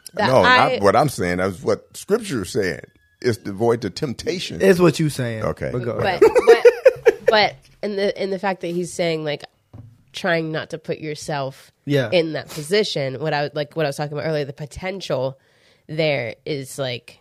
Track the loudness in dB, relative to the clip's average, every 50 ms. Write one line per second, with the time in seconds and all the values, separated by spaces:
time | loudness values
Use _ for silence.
0 | _ -12 -4 0 2 4 6 6 6 8 6 6 6 4 2 4 4 4 6 6
1 | 4 2 0 -2 -2 -2 0 0 0 -2 -2 -4 -2 -2 -2 -2 -4 _ _ -18
2 | -2 -2 -2 -2 0 -4 -4 -4 -4 -4 -2 -2 -2 -2 -4 -6 -10 -18 _ _
3 | _ _ _ _ -2 -2 -2 -2 -6 -10 -4 0 2 2 2 0 -2 -6 -6 -6
4 | -6 -6 -6 -6 -6 -6 -6 -4 -8 -8 -4 2 4 4 4 6 4 4 4 2
5 | -2 -2 -2 -4 -6 -6 -6 -4 -4 -4 -4 -4 -6 -6 -6 -4 -6 -6 -4 -2
6 | -2 -2 2 4 4 6 6 4 6 6 6 8 8 6 4 6 4 2 2 4
7 | 2 0 0 2 0 2 4 4 4 2 0 -6 _ _ _ _ -8 -6 -4 -2
8 | -2 -2 -2 -2 -4 -4 -4 -4 -2 -4 -4 -4 -6 -6 -4 -4 -6 -6 -4 -2
9 | -2 -2 -2 -2 -2 -4 -6 -6 -8 -16 _ _ _ _ -20 -20 -20 -20 _ _
10 | _ _ _ -6 -2 0 0 0 0 -2 -4 -6 -6 -8 -10 -12 -8 -8 -8 -6
11 | -6 -10 -10 -10 -8 -6 -6 -4 -4 -6 -8 -12 -20 _ _ _ _ 0 0 0
12 | 0 2 2 2 2 0 -4 -8 -8 -10 -12 -12 -4 0 0 0 0 0 -2 -4
13 | -4 -4 -6 -4 -4 -2 -2 -2 -2 -4 -4 -6 -8 -6 -4 -2 -2 -2 -2 -4
14 | -6 -6 -6 -6 -4 -2 -2 -2 -4 -6 -8 -12 -14 -14 -12 -10 -8 -8 -8 -8
15 | -6 -4 -4 -2 -2 -4 -6 -10 _ _ _ _ _ _ _ _ _ -10 -4 -2
16 | 0 0 0 0 -2 -6 -8 -10 _ -6 -6 -6 -8 -10 -8 -6 -6 -6 -6 -8
17 | -10 -16 -20 _